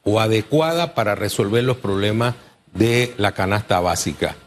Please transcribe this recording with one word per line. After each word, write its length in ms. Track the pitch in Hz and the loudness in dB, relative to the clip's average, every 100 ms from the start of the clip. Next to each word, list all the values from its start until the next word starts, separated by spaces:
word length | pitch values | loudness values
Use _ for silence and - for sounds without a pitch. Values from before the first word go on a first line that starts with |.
o 160 | - 110 | 2 2
adecuada 720 | 110 110 104 151 160 170 170 | 2 0 2 0 2 0 -2
para 220 | - 104 101 | -2 -2 -2
resolver 480 | 101 - 101 113 | -2 -2 0 2
los 140 | 127 123 | 0 -2
problemas 580 | 101 98 104 107 120 123 - _ _ | -2 0 0 0 -2 -4 -14 _ _
de 400 | 92 113 120 120 - | 0 2 2 0 -2
la 160 | 101 | -2
canasta 460 | - 95 104 - 92 | 0 0 -2 0 0
básica. 560 | 87 87 - 76 80 - | 0 -2 -4 -4 -6 -6